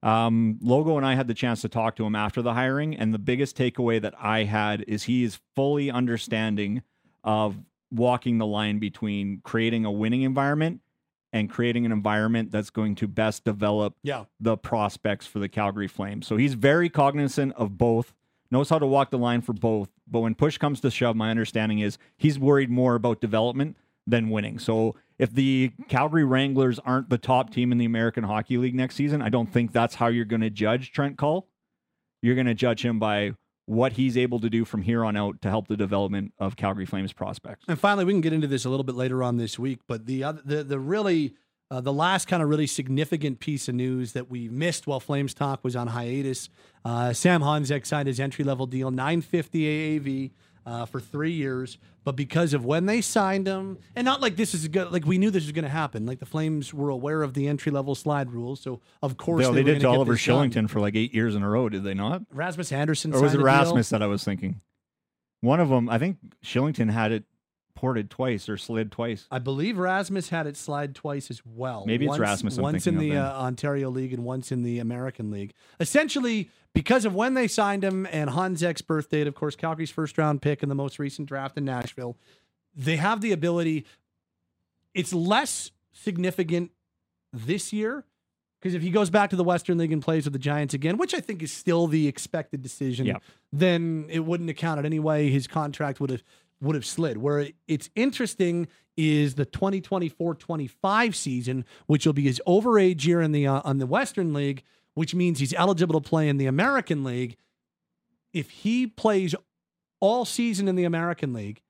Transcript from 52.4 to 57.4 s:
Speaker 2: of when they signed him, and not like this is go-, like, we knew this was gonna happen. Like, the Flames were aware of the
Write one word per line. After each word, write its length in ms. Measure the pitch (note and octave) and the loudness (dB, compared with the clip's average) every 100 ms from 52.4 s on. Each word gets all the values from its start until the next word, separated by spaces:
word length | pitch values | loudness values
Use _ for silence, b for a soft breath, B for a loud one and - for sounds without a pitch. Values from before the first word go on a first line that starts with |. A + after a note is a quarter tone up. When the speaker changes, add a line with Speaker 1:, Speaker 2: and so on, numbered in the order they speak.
| E3+ | 2
Speaker 2:
of 120 | C#3 A#2+ | 2 2
when 220 | D#3 F#3 | 2 2
they 120 | A3+ | 0
signed 480 | - A3+ G3 G3 F#3+ | 2 2 2 2 -2
him, 300 | F#3+ F#3+ F#3 b - | -4 -6 -12 b -4
and 80 | |
not 160 | B3 C#4 | 0 2
like 160 | C4 F3 | 0 0
this 180 | G#3+ | -2
is 140 | F3+ D#3 | -2 -2
go-, 220 | E3 F3+ | -2 0
like, 140 | F3 D3+ | -2 2
we 120 | F#3 | 4
knew 140 | G#3 | 4
this 120 | F#3+ D3+ | 2 0
was 80 | |
gonna 160 | D3+ D#3 | -4 -2
happen. 360 | D3+ D3 A2+ A2 | -2 -4 -4 -6
Like, 140 | B2+ | -6
the 60 | C3 | -6
Flames 480 | D#3 D#3 D#3 C3+ | -4 -2 -2 -4
were 160 | D3+ C#3+ | -4 -2
aware 320 | C3 C3+ D#3 | -2 -2 -2
of 100 | D3 | -2
the 140 | C3 | -2